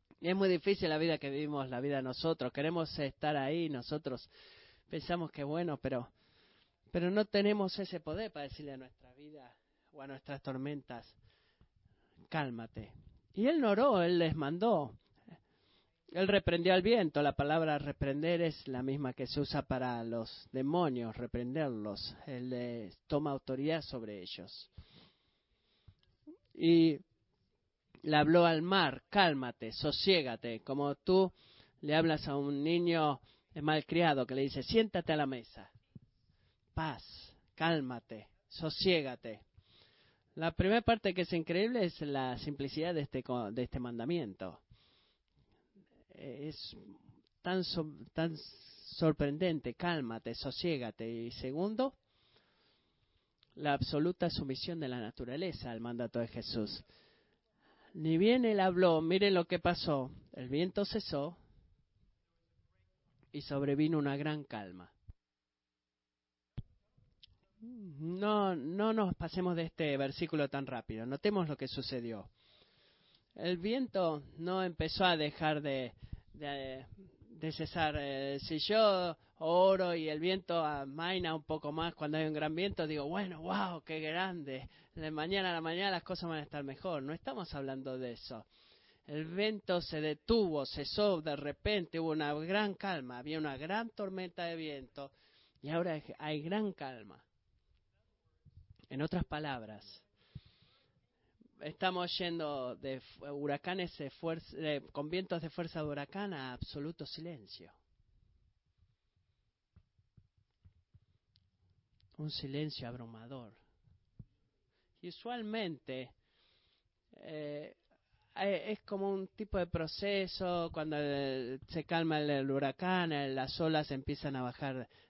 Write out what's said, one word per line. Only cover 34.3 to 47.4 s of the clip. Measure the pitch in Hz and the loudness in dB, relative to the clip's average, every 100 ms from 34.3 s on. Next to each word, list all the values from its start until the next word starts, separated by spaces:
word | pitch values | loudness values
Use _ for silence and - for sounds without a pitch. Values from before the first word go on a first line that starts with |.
le | 131 | 0
dice, | 139 135 | 0 -2
"Siéntate | - 226 220 180 165 | 2 4 4 0 0
a | 156 | 2
la | |
mesa". | 143 131 117 - 95 - _ - - _ _ _ _ _ _ | 0 -2 -10 -18 -20 -20 _ -20 -20 _ _ _ _ _ _
Paz, | - 160 120 - - - - _ | -4 -4 -4 -10 -20 -20 -20 _
cálmate, | - 160 160 131 120 - 110 - _ _ | 0 2 2 0 -6 -10 -14 -16 _ _
sosiégate. | - 160 - 185 170 135 123 120 104 - - _ _ - _ _ _ _ | -6 -4 0 4 4 2 -6 -8 -10 -14 -20 _ _ -20 _ _ _ _
La | - 165 | -4 -2
primera | - 185 233 | 2 4 6
parte | 233 226 196 | 6 4 2
que | 185 | 0
es | 175 | 0
increíble | 175 156 170 220 247 180 | 0 2 2 2 2 0
es | - | 0
la | 147 139 127 123 | -2 0 0 -2
simplicidad | 151 143 135 156 165 | -6 -4 -4 -2 0
de | 165 | 0
este | 143 131 | -2 -4
co-, | 123 123 107 | -2 -2 -2
de | 117 | -2
este | 123 135 | -4 -4
mandamiento. | 123 117 120 175 117 92 95 78 _ - _ _ _ _ _ _ _ _ _ 202 _ _ _ | -4 -4 -2 0 -2 -6 -8 -8 _ -20 _ _ _ _ _ _ _ _ _ -20 _ _ _
Eh, | - 139 120 151 | -16 -12 -10 -10
es | 151 - - - 98 - - _ _ | -10 -14 -14 -20 -20 -20 -20 _ _